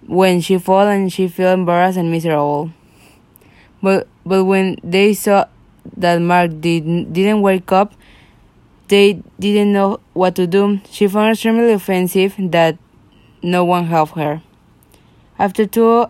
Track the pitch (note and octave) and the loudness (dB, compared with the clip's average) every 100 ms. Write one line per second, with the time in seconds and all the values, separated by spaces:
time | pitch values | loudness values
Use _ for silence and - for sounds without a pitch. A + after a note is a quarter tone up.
0 | - F3 F#3+ F3 E3 F#3 F#3 F#3+ G#3 G3+ | -4 0 2 2 0 -2 2 2 2 0
1 | F#3+ F#3 F#3 F3+ F#3 F#3 F3 F3 F#3 F#3 | -2 -2 -4 -2 0 0 0 0 0 0
2 | E3 E3 E3 D3 D3 D3 D#3+ - _ _ | -4 -2 -2 -2 -2 -4 -8 -14 _ _
3 | _ _ _ _ _ _ _ - F#3+ F#3+ | _ _ _ _ _ _ _ -6 -2 -2
4 | - _ F3 F#3+ F#3+ F#3+ F#3+ - E3+ F#3+ | -4 _ -4 0 2 0 0 -4 -4 2
5 | G#3 G3 G#3 G3 - _ _ _ - - | 2 2 2 2 0 _ _ _ -18 -4
6 | F3 E3+ E3+ F3+ F3 D#3 E3 E3 D#3 F3 | 0 0 2 2 0 -2 -2 -2 -2 -4
7 | - E3 G3 G#3+ G3 F#3+ - F#3+ G#3 _ | -4 -2 0 2 0 0 0 0 0 _
8 | - - _ _ _ _ _ _ - G3+ | -20 -20 _ _ _ _ _ _ 0 4
9 | G3+ E3+ - - G3+ G#3 G3+ G3+ G3 - | 4 2 -12 -8 -2 0 2 2 0 -2
10 | _ E3 F#3 F#3 F3 G3 G3+ G3 - - | _ -2 -2 0 0 0 0 -2 -6 -2
11 | G3+ G#3 G#3+ A3 A3+ A3+ A#3 G3+ - F#3 | 0 2 0 0 0 2 2 0 -2 -2
12 | F3+ G3 F#3+ G3 F#3 E3+ E3 D#3+ _ _ | -2 0 -2 -2 -2 0 0 -2 _ _
13 | _ _ _ - F3 F3+ F3 F3+ E3+ E3 | _ _ _ -10 -4 0 0 0 0 0
14 | D#3 E3 D3 D#3 _ _ _ _ _ _ | -2 -2 -6 -6 _ _ _ _ _ _
15 | _ _ _ - G3 G#3 G3+ A3+ A3+ A#3 | _ _ _ -6 -4 -2 -2 2 2 2